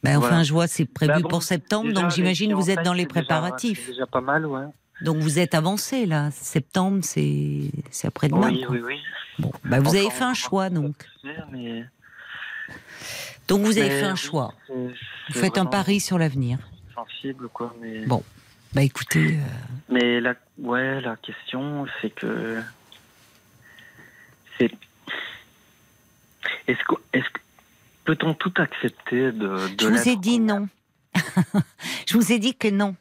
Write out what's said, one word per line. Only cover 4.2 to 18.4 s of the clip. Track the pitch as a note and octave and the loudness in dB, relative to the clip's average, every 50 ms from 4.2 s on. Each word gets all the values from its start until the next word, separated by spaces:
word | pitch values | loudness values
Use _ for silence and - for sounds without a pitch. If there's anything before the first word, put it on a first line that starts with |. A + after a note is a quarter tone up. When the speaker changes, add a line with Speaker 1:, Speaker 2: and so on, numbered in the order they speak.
Speaker 2:
mal, | B2+ C3+ C#3+ D#3+ D#3 | 0 2 0 2 2
ouais. | D3+ C#3 C3 C3+ D3 D3+ _ _ _ _ - | 0 -4 -4 -6 -8 -12 _ _ _ _ -6
Speaker 1:
Donc | - D#3 D#3+ D#3 | -2 0 0 2
vous | D#3 D#3 D3 D#3+ | 2 2 4 2
êtes | F3+ E3 - | 2 4 2
avancé, | D#3+ D#3 E3+ G3 G#3 - - - C4 A#3+ | 2 2 2 0 -2 -2 -2 0 0 2
là. | F#3 D#3+ D3+ D3 D3 | 2 2 2 0 0
Septembre, | C#3+ - - - - D#3+ C#3 _ - F#3+ F#3 F#3+ G3 G3 F3 | -4 -6 -10 -4 -2 -2 -2 _ 0 0 2 2 2 0 -2
c'est, | - - D#3 D3 D3 C#3+ C#3+ D3 D3 D3 C#3+ - D3 - - - - | -2 -2 0 0 0 0 0 0 -2 -2 -4 -4 -6 -6 -8 -10 -10
c'est | - - - - | -12 -6 -6 -6
après-demain, | - - - - D3 F3 G3+ A3+ | -4 0 0 2 2 4 2 2
Speaker 2:
Oui, | C4 - B2+ | 2 0 -2
Speaker 1:
quoi. | - - | -2 -4
Speaker 2:
oui, | A#2+ A#2 | -4 -4
oui. | B2 C#3 D3 - - - - - - - - | -6 -8 -8 -10 -12 -12 -12 -14 -14 -8 -4
Speaker 1:
Bon, | - - - - - | -4 -4 -4 -6 -4
bah, | C3 A#2+ C3 | 0 2 4
vous | C#3 D3 | 4 4
Speaker 2:
Enfin, | E3 G3 | 4 4
Speaker 1:
avez | G3+ A3 | 2 2
fait | G#3 - C4 | 0 0 -2
un | B3 | 0
Speaker 2:
on | B3+ | 0
Speaker 1:
choix, | - - - - G3 F#3+ | -2 -4 -2 -2 0 0
Speaker 2:
va | F#3+ | 0
Speaker 1:
donc. | F3+ E3 D3 C#3+ D3 _ - - - - | 0 -2 -2 -2 -4 _ -12 -20 -20 -18
Speaker 2:
faire, | - C3+ D3+ D#3+ D#3+ D3 | -14 -14 -12 -12 -14 -12
mais | C3 B2+ A#2+ A#2 A#2 A2+ A#2 C3 _ _ _ - - - - - - - - - - - - - - - - - - - - - - - - - - - - - | -12 -10 -10 -8 -8 -8 -10 -12 _ _ _ -20 -20 -20 -18 -16 -14 -14 -12 -12 -12 -12 -12 -12 -14 -16 -18 -18 -18 -16 -12 -12 -10 -10 -12 -12 -14 -16 -2 2
Speaker 1:
Donc | F#3 G3+ G3+ | 2 4 4
vous | G#3+ A3 G3+ | 4 4 4
avez | G#3+ - | 4 4
Speaker 2:
mais | C4+ - | 2 2
Speaker 1:
fait | - | 0
un | G3 F#3+ | 0 0
Speaker 2:
oui, | F3+ | -2
Speaker 1:
choix. | - - - D#3 B2+ - - - _ - | -4 -2 -2 -2 -2 -2 -6 -12 _ -10
Speaker 2:
c'est, | C3+ | -8
Speaker 1:
Vous | B2+ B2 B2 B2 - - - - - - - C#3+ | -6 -6 -6 -8 -12 -16 -16 -16 -16 -12 -8 -2
Speaker 2:
c'est | B2 | 0
Speaker 1:
faites | B2 F#3+ - G3 | 0 2 2 2
un | F#3+ | 0
Speaker 2:
vraiment | D3+ | 2
Speaker 1:
pari | - G3+ F#3+ - G3+ G#3 | 2 0 2 2 2 0
sur | - - F#3 F3+ | 2 0 2 2
l'avenir. | E3 D#3 C3 C#3 C3 A#2+ A#2 C#3 - - - - - - - | 2 2 2 0 0 0 0 -2 -4 -8 -20 -20 -20 -16 -12
Speaker 2:
sensible, | - A#2 - - - - C#3 C3+ C3 B2+ A#2 | -12 -12 -12 -12 -10 -10 -10 -10 -8 -12 -14
quoi, | _ - A#2 A#2+ A2+ A#2 | _ -8 -8 -8 -8 -10
mais | A#2 A2+ A2 A2 A2 | -12 -10 -10 -6 -2
Speaker 1:
Bon, | A2+ B2+ G#2+ - - - - | -2 -2 -2 -2 -6 -20 -20